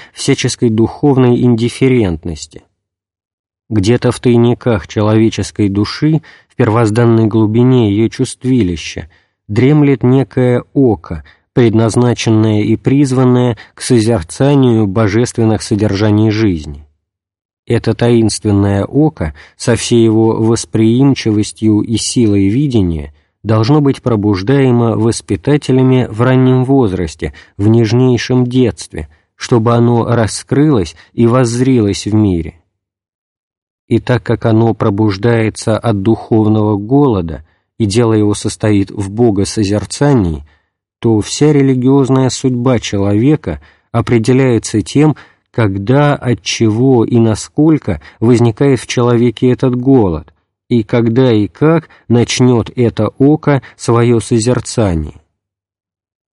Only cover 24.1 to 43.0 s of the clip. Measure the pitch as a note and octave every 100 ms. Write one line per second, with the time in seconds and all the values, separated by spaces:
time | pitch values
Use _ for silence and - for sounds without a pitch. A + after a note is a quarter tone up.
24.1 | A2 G#2 F#2+ G2 C#3 C3 A#2+ A#2 G#2+ A2+
25.1 | - - G#2 - D3 - C3 C3 B2+ -
26.1 | G#2+ B2 C3 B2+ B2+ B2+ C#3 A2 F2+ E2
27.1 | - D#2 - - - G2+ A#2 A2 A#2+ B2+
28.1 | A#2 - B2+ B2 B2+ A#2+ E2 - E2+ D2+
29.1 | _ _ _ - A#2+ A2+ A#2 A#2 A#2 A2
30.1 | A#2 G#2+ - - C#3 D#3 B2 E2+ - _
31.1 | - A#2 B2+ A#2+ A#2+ B2+ B2+ G2+ F#2+ G#2+
32.1 | G#2+ G#2 F2 D#2+ - _ _ _ _ _
33.1 | _ _ _ _ _ _ _ - A2+ -
34.1 | A#2+ - A2+ A#2 A2 A#2 G#2 A2+ G2+ A2
35.1 | F#2+ A#2+ A#2 A2 - - G#2 A#2+ G#2 G2+
36.1 | A2 - A2 G#2+ G#2+ G#2+ G2+ G#2 C#3 C#3+
37.1 | G2+ E2 D2 - _ _ - G#2+ G#2+ A#2
38.1 | A2 G#2 G2+ G#2+ - G#2+ G2+ F#2+ - G2
39.1 | G#2 A#2+ G2 F#2+ - G2 G#2 F#2+ - C#3+
40.1 | C3 F2 D2 D2 _ _ _ _ _ A#2
41.1 | G#2+ - - D3+ C#3+ C3+ B2+ B2+ C#3 B2+
42.1 | C3 C3 - C3 B2 B2 A#2 - G2+